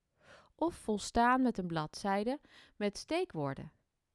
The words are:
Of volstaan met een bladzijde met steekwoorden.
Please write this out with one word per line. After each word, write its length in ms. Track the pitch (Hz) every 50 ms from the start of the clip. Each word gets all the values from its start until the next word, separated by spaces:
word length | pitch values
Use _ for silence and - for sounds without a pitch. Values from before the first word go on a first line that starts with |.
| _ _ _ _ _ - - - - _ _
Of 200 | - 311 339 -
volstaan 680 | - - - 214 202 - - - 233 233 240 254 262
met 160 | 262 240 220 -
een 100 | 180 175
bladzijde 720 | 165 160 151 - - - - 202 196 202 208 240 269 302 _ - - - - - _
met 220 | - 208 202 - -
steekwoorden. 760 | - - 311 349 370 - - 160 143 139 135 - 143 156 - _ _ _ _ _ _ _ _